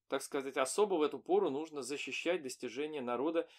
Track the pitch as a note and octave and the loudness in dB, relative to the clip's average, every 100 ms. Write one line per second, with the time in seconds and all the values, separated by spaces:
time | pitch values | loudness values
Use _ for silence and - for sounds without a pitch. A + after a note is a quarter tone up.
0 | - C3+ - C#3+ C3+ C#3 C3 - G#3 F3 | -4 -4 -2 -4 -2 0 2 4 4 4
1 | D3 C3 - F#3+ F3+ C3+ D#3+ D3 B2 C#3+ | 2 0 0 2 4 0 -4 -8 -6 -6
2 | - A#2+ D#3+ F3+ C3 - B2+ A#2 D3+ D3+ | -6 -2 0 0 -2 -8 -8 -6 -6 -4
3 | B2 A#2+ D3 E3 D#3+ | -2 0 2 2 0